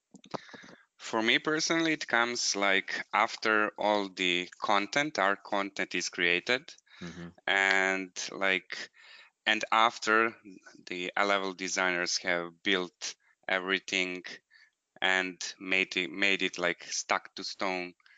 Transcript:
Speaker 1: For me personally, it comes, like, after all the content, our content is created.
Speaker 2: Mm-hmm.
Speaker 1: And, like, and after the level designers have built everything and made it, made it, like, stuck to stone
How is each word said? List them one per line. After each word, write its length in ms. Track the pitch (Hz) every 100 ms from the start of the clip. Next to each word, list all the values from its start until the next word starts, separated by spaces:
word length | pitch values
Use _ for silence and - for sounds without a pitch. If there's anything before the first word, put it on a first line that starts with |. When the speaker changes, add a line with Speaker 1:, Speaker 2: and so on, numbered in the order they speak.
| _ - - - - - - - _ _
Speaker 1:
For 240 | - 113
me 160 | 113 143
personally, 560 | 156 156 - 165 165
it 140 | 156 -
comes, 480 | 117 120 120 - 101
like, 500 | 98 95 - - -
after 580 | 101 113 - 113 107 107 -
all 320 | 101 104 98
the 400 | 90 90 87 87 -
content, 600 | - 101 101 143 151 107
our 160 | 95 98
content 580 | - 101 98 - 92
is 160 | 92 -
created. 640 | - 87 87 - 127 - - _ -
Speaker 2:
Mm-hmm. 260 | 87 85 85 - -
Speaker 1:
And, 640 | 98 98 95 95 95 92 - -
like, 580 | - 95 92 - - - _ - - - _ 107
and 180 | 110 -
after 640 | 110 117 - - 110 113 107 104 90 - - -
the 240 | 90 90 -
level 360 | 101 101 95
designers 640 | 90 92 98 92 87 87 -
have 440 | 95 87 85 85
built 520 | 101 95 87 - - - _ _ -
everything 760 | 95 92 95 - 95 90 90 - - _ - _ _ _ -
and 360 | 95 92 92 87 - -
made 380 | 92 92 92 92
it, 140 | 90
made 300 | 92 101 95
it, 160 | 92 -
like, 260 | 87 - -
stuck 500 | - - 95 - -
to 80 |
stone 500 | 95 - 98 92 90 - _